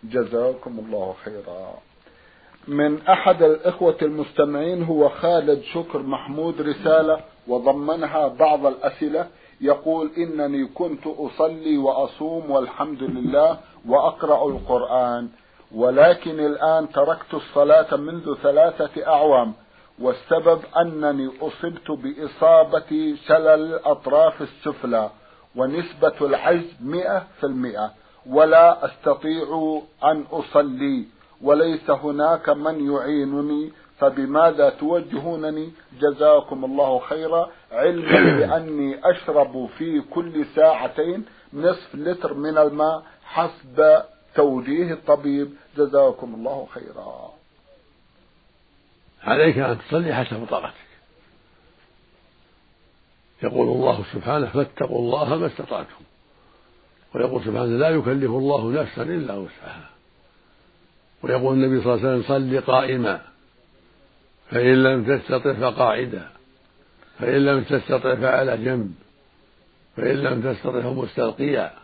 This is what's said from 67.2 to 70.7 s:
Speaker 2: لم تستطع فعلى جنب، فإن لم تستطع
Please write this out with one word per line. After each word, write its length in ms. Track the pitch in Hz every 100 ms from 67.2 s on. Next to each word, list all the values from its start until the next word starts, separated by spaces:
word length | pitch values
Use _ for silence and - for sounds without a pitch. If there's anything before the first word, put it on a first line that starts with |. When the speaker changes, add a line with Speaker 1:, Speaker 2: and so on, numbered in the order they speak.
| 120 135 139
Speaker 2:
لم 180 | 139
تستطع 520 | 113 143 - 135 127 127
فعلى 420 | 127 127 135 113
جنب، 360 | 120 127 104 85 _ _ _ _ _ _ _ _ _ -
فإن 180 | 113 139
لم 380 | 135 127 123
تستطع 280 | 117 135